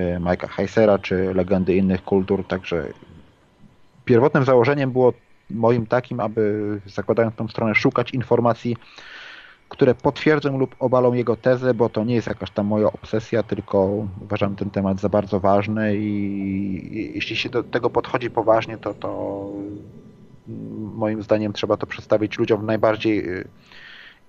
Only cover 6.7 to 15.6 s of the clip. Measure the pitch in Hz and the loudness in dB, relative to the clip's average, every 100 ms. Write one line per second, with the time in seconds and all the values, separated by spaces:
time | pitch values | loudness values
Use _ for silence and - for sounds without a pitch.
6.7 | 104 98 - 101 113 113 - 110 - 113 | -6 -8 -6 -2 2 2 0 -8 -2 0
7.7 | 104 139 - 165 135 110 120 117 113 120 | 2 2 0 -2 -2 0 2 2 0 -2
8.7 | 117 - - - - - - - - - | -6 -10 -20 -20 -18 -18 -20 -20 -20 -10
9.7 | - 135 117 151 135 151 151 143 135 127 | 0 2 4 0 0 2 2 2 0 -2
10.7 | - 127 127 123 123 120 110 131 123 127 | -2 2 4 4 2 0 0 2 2 2
11.7 | 117 113 - 110 120 104 104 95 - 101 | 2 2 0 0 0 -2 -6 -6 -2 0
12.7 | 107 104 - - 110 - 117 104 101 101 | 2 0 0 -4 -6 -2 -4 -2 -6 -2
13.7 | 98 95 101 104 92 98 104 101 98 98 | 2 2 0 -6 -10 -8 -2 -2 -2 -6
14.7 | 101 98 95 101 104 101 101 95 101 | -2 -2 0 0 0 0 0 2 2